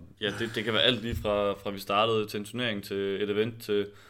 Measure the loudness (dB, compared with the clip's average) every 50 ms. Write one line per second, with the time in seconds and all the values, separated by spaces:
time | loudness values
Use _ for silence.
0 | -12 -18 -10 -4 -4 -2 -2 -2 -4 -2 -2 -2 -2 0 2 4 6 6 4 4
1 | 0 -4 -4 -2 0 2 2 2 2 2 0 -2 -4 -8 -6 -6 -4 0 4 4
2 | 4 4 4 2 0 -2 -4 -8 -8 -6 -6 -4 -4 -4 -4 -4 -6 -4 -4 -2
3 | -2 0 0 0 0 0 2 0 0 0 -2 -8 -4 0 0 0 0 -2 -6 -16
4 | -20 -20